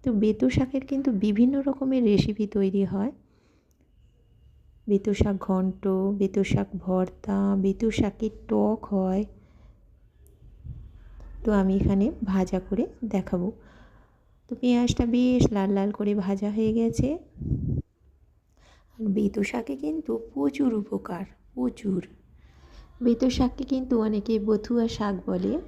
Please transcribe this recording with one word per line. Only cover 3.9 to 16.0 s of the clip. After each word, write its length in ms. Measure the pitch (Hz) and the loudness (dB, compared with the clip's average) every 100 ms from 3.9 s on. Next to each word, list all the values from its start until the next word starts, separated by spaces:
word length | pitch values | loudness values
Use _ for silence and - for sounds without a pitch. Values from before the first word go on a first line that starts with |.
| _ _ _ _ _ - - - - - | _ _ _ _ _ -20 -20 -20 -14 0
বেতো 260 | 202 202 | 0 2
শাক 220 | 202 214 196 | 2 2 0
ঘন্ট, 440 | - 185 190 185 196 190 196 202 | 0 0 0 -2 -2 0 0 0
বেতো 260 | 190 196 | 0 0
শাক 240 | 196 202 196 180 | 2 2 0 -6
ভর্তা, 640 | - 185 185 - - 196 196 196 | -2 -2 -2 -6 -4 -2 0 0
বেতো 320 | 190 196 226 | 0 0 0
শাকের 440 | 208 208 - 220 - - | 0 -2 -2 -6 -6 -2
টক 320 | 214 208 214 | 2 2 0
হয়। 400 | - 196 185 190 208 - - - - - - - - _ - - - - - - - - - - - - | -2 -2 0 -2 -4 -12 -20 -20 -20 -20 -20 -20 -20 _ -20 -20 -20 -18 -16 -14 -18 -20 -20 -20 -18 -4
তো 80 | - | 2
আমি 200 | 202 190 196 | 4 4 2
এখানে 300 | 202 196 214 349 | 4 4 2 -2
ভাজা 340 | 196 190 180 185 | -2 0 0 -2
করে 240 | 190 196 - - | -2 -2 -2 -6
দেখাবো। 440 | 220 196 185 180 185 - - - - - _ _ _ _ _ | -4 -4 -2 -2 -4 -6 -20 -20 -20 -20 _ _ _ _ _
তো 20 | |
পেঁয়াজটা 500 | 247 247 240 240 - 240 | -2 2 4 4 2 2
বেশ 360 | 247 247 254 240 | 2 4 4 4
লাল 180 | 202 196 | 4 0
লাল 200 | 196 196 | 2 0
করে 220 | 202 | -2